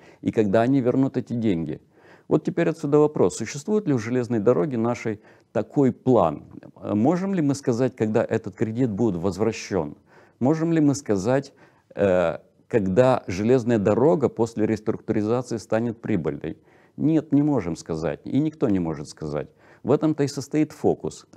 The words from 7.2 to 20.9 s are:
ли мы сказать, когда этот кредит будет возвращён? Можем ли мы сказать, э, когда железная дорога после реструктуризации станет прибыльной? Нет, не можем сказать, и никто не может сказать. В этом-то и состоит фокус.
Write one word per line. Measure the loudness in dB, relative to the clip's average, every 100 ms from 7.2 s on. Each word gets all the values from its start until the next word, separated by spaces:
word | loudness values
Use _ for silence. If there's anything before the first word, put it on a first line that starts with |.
| -2
ли | 0
мы | 0 -2
сказать, | -2 -2 -2 -2
когда | -2 0 0
этот | -2 -4 -6
кредит | -4 -2 -2
будет | 0 0 0
возвращён? | -4 -2 -2 -4 -4 -4 -4 -8 _ -20 _ _
Можем | 0 0 0
ли | 2
мы | 2 0
сказать, | -2 -2 0 -2 -2 -14 _ _ _ 0
э, | 2 4 2 -2 -10 _ _
когда | 0 2 4 4 2 -2
железная | -2 2 2 2 2
дорога | 2 4 4 4 0
после | 0 -2 0 0
реструктуризации | 0 -4 -6 -4 -2 0 -2 -4 -8
станет | -4 -2 -2 -6
прибыльной? | -4 -2 -2 -6 -8 -12 _ _ _ -4
Нет, | 0 0 2
не | 2
можем | 2 0 -2 -6
сказать, | -6 -4 -4 -4 -2
и | -2
никто | -2 -2 0
не | 0
может | 0 -4 -10
сказать. | -12 -8 -6 -8 _ _ -10
В | 0
этом-то | 0 0 -2
и | -4
состоит | -4 -6 -2 -2
фокус. | -2 -2